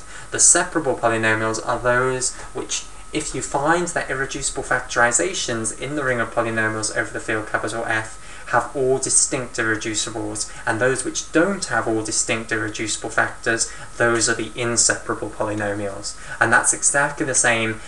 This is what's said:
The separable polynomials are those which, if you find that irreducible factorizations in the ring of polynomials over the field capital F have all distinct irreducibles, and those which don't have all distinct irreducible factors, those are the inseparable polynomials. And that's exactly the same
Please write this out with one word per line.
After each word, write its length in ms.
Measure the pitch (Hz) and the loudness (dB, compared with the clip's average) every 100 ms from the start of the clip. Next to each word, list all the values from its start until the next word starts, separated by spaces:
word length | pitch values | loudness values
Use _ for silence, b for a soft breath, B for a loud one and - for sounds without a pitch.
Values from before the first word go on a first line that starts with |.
| - B B | -10 B B
The 80 | - | 4
separable 560 | - 175 180 170 131 113 | 6 6 4 0 0 2
polynomials 640 | 117 113 110 110 110 110 123 | 2 4 4 2 2 -2 -2
are 120 | 117 | 0
those 560 | 123 123 131 127 - B B | 4 4 4 2 -2 B B
which, 320 | - - - - B B | -8 -4 -6 -6 B B
if 240 | 110 - 131 | -4 -4 -4
you 60 | |
find 460 | - 143 147 175 175 | -2 0 2 2 2
that 200 | - - | -2 -2
irreducible 540 | 131 135 139 - - | -4 -2 -2 -4 -4
factorizations 1120 | - 127 - 123 120 - 180 - - 113 110 - | 0 -2 0 2 4 4 0 -2 -2 -2 -2 -4
in 180 | 135 151 | -4 -2
the 80 | 131 | 0
ring 160 | 120 | 0
of 120 | 113 | 0
polynomials 640 | 120 113 113 110 110 107 123 | 0 0 2 0 0 -2 -2
over 160 | 110 | -2
the 80 | 117 | -4
field 280 | - 110 104 | -2 -2 -2
capital 360 | 113 120 117 117 | -2 -2 -4 -2
F 300 | 110 107 - B B B | -2 -4 -10 B B B
have 260 | - - 143 | 0 2 0
all 220 | 131 131 | 4 4
distinct 600 | 127 - - 139 120 - | 4 2 2 0 -4 -2
irreducibles, 920 | 110 107 110 104 113 110 104 107 - B 120 | 0 0 0 -2 -2 -4 -4 -4 -6 B -2
and 140 | 110 | 2
those 260 | 127 131 - | 2 2 -2
which 260 | - - | -4 0
don't 340 | 156 185 196 - | 2 4 2 -2
have 220 | 117 113 | 0 2
all 160 | 110 | 0
distinct 480 | 107 - - 113 113 | 0 0 0 -2 -2
irreducible 580 | 110 107 107 107 - 113 | -2 -2 -4 -4 -4 -2
factors, 600 | - 110 - 120 113 - B B - | -2 -2 -2 -2 0 -2 B B 0
those 300 | 120 117 113 | 2 4 2
are 60 | |
the 180 | 113 113 127 | 0 -2 -2
inseparable 760 | 120 113 - - - 110 104 | 0 2 4 2 -2 -4 -4
polynomials. 880 | - 107 107 104 104 101 98 - - B B | -4 -4 -2 -2 -2 -4 -6 -10 -10 B B
And 120 | 175 | 4
that's 220 | - - | 4 4
exactly 540 | - - 143 147 - 139 | 2 2 2 0 0 0
the 80 | 123 | 2
same 440 | 123 113 110 110 | 4 2 0 -4